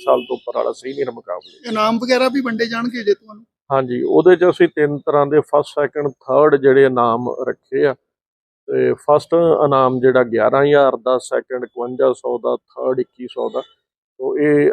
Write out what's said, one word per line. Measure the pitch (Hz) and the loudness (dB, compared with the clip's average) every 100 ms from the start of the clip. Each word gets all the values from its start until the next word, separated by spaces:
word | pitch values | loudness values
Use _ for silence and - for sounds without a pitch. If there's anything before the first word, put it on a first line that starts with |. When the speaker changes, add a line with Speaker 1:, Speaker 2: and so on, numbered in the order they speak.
Speaker 1:
ਸਾਲ | 135 127 | 0 -2
ਤੋਂ | 123 123 | -2 -10
ਉੱਪਰ | - 120 | -8 -6
ਵਾਲਾ | 117 | -4
ਸੀਨੀਅਰ | 113 127 139 127 | -6 -10 -8 -8
ਮੁਕਾਬਲੇ। | 117 - 90 - - 240 | -10 -12 -14 -14 -18 -8
Speaker 2:
ਇਨਾਮ | 220 214 226 | -2 -2 -2
ਵਗੈਰਾ | 247 247 262 | 0 0 0
ਵੀ | 269 | -2
ਵੰਡੇ | 247 220 226 | -4 -4 -4
ਜਾਣਗੇ | 233 240 240 | -6 -8 -6
ਜੇਤੂਆਂ | 202 196 220 | -2 -4 -6
ਨੂੰ? | 214 233 _ - | -20 _ _ -4
Speaker 1:
ਹਾਂਜੀ, | 135 127 123 | -2 -2 -4
ਉਹਦੇ | 147 151 165 175 | 0 4 4 4
'ਚ | |
ਅਸੀਂ | 180 - 170 | 4 2 0
ਤਿੰਨ | - 147 147 | 2 -2 -2
ਤਰ੍ਹਾਂ | - 147 143 | 0 0 2
ਦੇ | 151 | 0
ਫਸਟ, | - 147 - | 0 0 -2
ਸੈਕਿੰਡ, | - 143 151 147 | -2 -4 -4 -6
ਥਰਡ | - - 135 151 143 | -8 -2 2 4 4
ਜਿਹੜੇ | 135 135 | 4 4
ਇਨਾਮ | 135 123 120 117 123 - 120 | 4 2 0 0 -4 -6 -8
ਰੱਖੇ | 117 - 135 143 | -8 -6 -2 -2
ਆ | 127 _ _ _ _ _ _ - | -2 _ _ _ _ _ _ -6
ਤੇ | 131 127 | -2 -2
ਫਸਟ | 123 - 147 - | -2 2 0 2
ਇਨਾਮ | 170 165 147 143 135 131 127 | 0 2 2 2 2 2 2
ਜਿਹੜਾ | 127 127 | 2 2
ਗਿਆਰਾਂ | 123 113 110 135 | 0 0 0 2
ਹਜ਼ਾਰ | 143 147 135 120 | 2 4 2 0
ਦਾ, | 117 127 | -2 -4
ਸੈਕਿੰਡ | - 123 - 127 | -4 -8 -6 -10
ਇਕਵੰਜਾ | 123 123 120 127 131 | -10 -10 -8 -2 -2
ਸੌ | 123 123 120 | -2 -6 -6
ਦਾ, | 123 120 | -6 -6
ਥਰਡ | _ - 127 131 | _ -8 -6 -4
ਇੱਕੀ | 123 - 123 | -6 -10 -14
ਸੌ | 127 117 | -8 -8
ਦਾ। | 123 | -8
ਤੋ | - _ _ _ _ - 131 143 | -12 _ _ _ _ -10 -6 -2
ਇਹ | 147 147 147 | 0 2 2